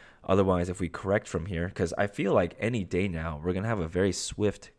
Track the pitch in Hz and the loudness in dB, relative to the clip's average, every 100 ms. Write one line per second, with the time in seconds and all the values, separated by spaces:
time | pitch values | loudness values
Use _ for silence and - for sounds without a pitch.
0 | - - - 95 95 90 90 87 87 - | -20 -12 2 4 6 4 2 -2 -4 -4
1 | 95 104 - 90 85 82 90 - 85 - | 0 0 0 -4 -4 -4 -4 -2 -2 0
2 | 101 - 190 127 87 - 104 120 87 90 | -2 -2 2 2 2 0 -2 -2 -2 0
3 | 98 82 80 76 85 92 110 110 82 90 | 0 -2 -4 -4 -2 -2 -2 -2 -2 0
4 | 98 90 - - 104 - - | 0 0 -6 -2 -2 -2 -10